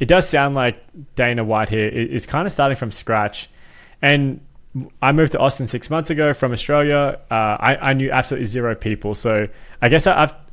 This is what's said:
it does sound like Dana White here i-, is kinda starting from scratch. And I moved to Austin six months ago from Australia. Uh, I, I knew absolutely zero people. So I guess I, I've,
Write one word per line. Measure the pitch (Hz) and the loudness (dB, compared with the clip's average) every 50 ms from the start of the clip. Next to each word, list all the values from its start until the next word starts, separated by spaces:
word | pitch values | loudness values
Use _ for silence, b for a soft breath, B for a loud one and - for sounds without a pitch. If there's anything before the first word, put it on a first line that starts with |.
it | 135 113 | 2 4
does | 170 185 180 - | 4 4 4 2
sound | - 143 139 139 139 | 2 2 2 2 0
like | 139 127 120 117 - - - - 170 139 - - | 0 0 0 -2 -4 -12 -20 -20 -20 -20 -12 -2
Dana | - 123 120 120 120 110 | 0 0 0 0 -2 0
White | 107 110 107 110 98 | 0 0 0 0 0
here | 107 110 107 | 0 0 -2
i-, | 107 | -2
is | - 120 117 113 - 123 - | -2 -4 -4 -4 -4 -6 -6
kinda | - - 151 180 202 | -4 -4 -2 -2 -2
starting | - - 139 139 131 | 0 0 0 0 0
from | - 127 110 | -2 -4 -8
scratch. | - - - - 113 107 104 104 - - - - b b b b b b b b b b - | -8 -10 -4 -2 0 0 0 -2 -4 -8 -16 -18 b b b b b b b b b b 2
And | 143 143 143 139 135 131 - - - - - - - - 135 127 - - - | 2 4 4 2 0 -4 -6 -12 -20 -20 -20 -20 -12 -10 -10 -10 -10 -8 0
I | - 135 147 | 2 2 4
moved | 156 160 143 - | 4 4 2 2
to | - | 2
Austin | 131 139 - - 131 113 | 0 0 0 -2 -6 -6
six | - 120 - - | -6 -8 -6 -4
months | 156 160 151 - | -4 -4 -2 -4
ago | 165 147 151 147 139 | -2 0 0 0 0
from | - - 127 120 | 0 -2 -2 -2
Australia. | 110 - - 147 147 147 147 147 143 143 139 - - - - | -4 -4 0 0 2 2 2 2 2 0 0 -2 -6 -8 -4
Uh, | 117 | -2
I, | 113 110 107 104 - - 123 139 - - 139 | 0 0 0 0 0 2 0 0 2 0 0
I | 135 | 0
knew | 135 135 135 | 0 0 0
absolutely | - 131 123 - 139 - 123 | 0 0 0 -2 -4 -6 -4
zero | 104 110 127 120 117 113 | -4 -4 -2 -2 -2 -4
people. | 113 - 110 107 101 - 104 104 | -2 -4 -4 -4 -4 -4 -6 -6
So | - - 117 110 107 107 98 B B B B B B | -4 -2 0 0 0 0 -2 B B B B B B
I | - 120 | 2 4
guess | 143 160 - 190 | 4 6 4 4
I, | 175 - 151 | 4 4 2
I've, | 143 - - - - | 0 0 -8 -14 -8